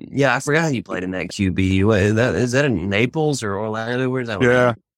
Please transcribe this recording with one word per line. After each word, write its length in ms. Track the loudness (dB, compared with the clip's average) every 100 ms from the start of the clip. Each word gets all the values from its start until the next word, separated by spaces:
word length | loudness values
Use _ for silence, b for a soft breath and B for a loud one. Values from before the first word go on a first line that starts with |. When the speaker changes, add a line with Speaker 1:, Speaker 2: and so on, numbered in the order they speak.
| -6
Speaker 1:
yeah, 260 | 0 0 0
I 40 |
forgot 340 | 0 0 0
you 80 | -2
played 220 | -4 -6
in 80 | -6
that 180 | -6 -6
Q 220 | -2 0
B. 320 | 2 0 2
What, 160 | 2 4
is 160 | 4 2
that, 200 | 2 0
is 160 | 0
that 120 | 0 0
in 240 | 0 0
Naples 540 | 0 0 0 -2 -2
or 140 | -4 -4
Orlando? 520 | -4 -6 -4 -4 -4
Where's 180 | -4 -6
that 120 | 0
one? 100 | 4
Speaker 2:
Yeah, 240 | 4 4 0 _